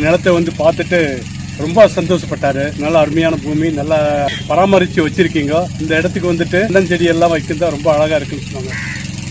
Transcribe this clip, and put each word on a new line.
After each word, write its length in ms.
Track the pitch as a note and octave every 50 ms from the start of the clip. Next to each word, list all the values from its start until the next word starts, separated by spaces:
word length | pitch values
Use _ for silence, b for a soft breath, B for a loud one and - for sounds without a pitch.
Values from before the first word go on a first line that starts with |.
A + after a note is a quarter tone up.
| D3
நிலத்தை 280 | D#3 F3 F3 - F#3+ F3
வந்து 160 | E3+ E3+ D#3+ - -
பார்த்துட்டு 400 | D3+ D#3+ D#3 - E3+ - F3+ F3 D#3+ C#3+ C3+ B2 A#2 - - - - - - - C#3+
ரொம்ப 220 | D#3+ E3+ A3 G#3+ F#3 -
சந்தோஷப்பட்டாரு. 680 | F#3+ E3+ E3 F#3 E3 - - D3+ C#3 - C#3 C3+ C#3 C#3 D3 - - D3
நல்ல 120 | D3+ E3 D#3+ D3+
அருமையான 320 | D3 D3 E3 E3 E3 E3 - C3+
பூமி, 240 | D3 D3+ D#3 D3 E3 D#3 C#3+
நல்லா 200 | C#3+ D#3 D#3+ D#3 D3+ D3 D3 C#3+ C#3+ C3+ - - - -
பராமரிச்சு 500 | D3+ E3 F#3+ G3 G3 F#3 F3+ F3+ - - D#3
வச்சிருக்கீங்க. 480 | D3 - F#3+ F3 E3 D#3 D#3+ C#3+ C#3 D3+ E3 F3+ F3 - -
இந்த 100 | D#3 D#3 D#3+ D#3
இடத்துக்கு 320 | E3 F3+ - G3 F3 F3
வந்துட்டு 280 | E3+ E3 E3+ - E3+ F3+ G#3 A3+
இளஞ்செடி 340 | F3+ G3 F#3+ D#3 F3+ E3 F3 E3+ E3
எல்லாம் 200 | E3 E3+ E3+ E3
வைக்கிறதா 340 | D3+ - - D#3 D3 F3 E3 D3+
ரொம்ப 120 | D3 D3 E3 D3+
அழகா 220 | D3 D#3 D#3 D#3 D3
இருக்குன்னு 280 | C#3 C#3 D3 C#3+ - -
சொன்னாங்க. 240 | - C3+ - - - - - - - - - - - - - -